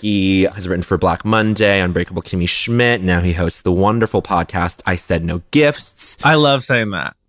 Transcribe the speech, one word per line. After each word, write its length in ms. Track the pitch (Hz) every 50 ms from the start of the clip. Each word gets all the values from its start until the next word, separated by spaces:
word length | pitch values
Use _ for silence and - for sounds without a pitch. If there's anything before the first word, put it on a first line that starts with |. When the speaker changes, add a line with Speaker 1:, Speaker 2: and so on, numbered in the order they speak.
Speaker 1:
He 420 | 107 107 104 98 92 95 95 95
has 260 | 95 95 95 98 92 92
written 140 | 90 87
for 140 | 87 - 95 80
Black 260 | 95 90 82 - -
Monday, 560 | 107 110 110 107 110 107 101 107 101 98 98
Unbreakable 420 | 90 90 85 85 87 - 90 87
Kimmy 260 | - - 98 90 87 87
Schmidt. 520 | - - - 117 117 120 120 123 120 92
Now 180 | 92 92 87 87
he 120 | 87 90
hosts 300 | 80 85 87 85 - -
the 100 | - 92
wonderful 500 | 90 92 98 104 113 117 113 - - 95
podcast, 580 | - - 98 85 82 - - 90 85 87 - - -
I 80 | 95 90
Said 280 | 87 - - 87 82 82
No 180 | 82 85 87 - -
Gifts. 680 | - 151 147 147 147 - - - - - - - - -
Speaker 2:
I 120 | - 147 156
love 260 | 151 147 143 139 131
saying 280 | - - 127 117 110 104
that. 260 | 95 80 65 - - _ _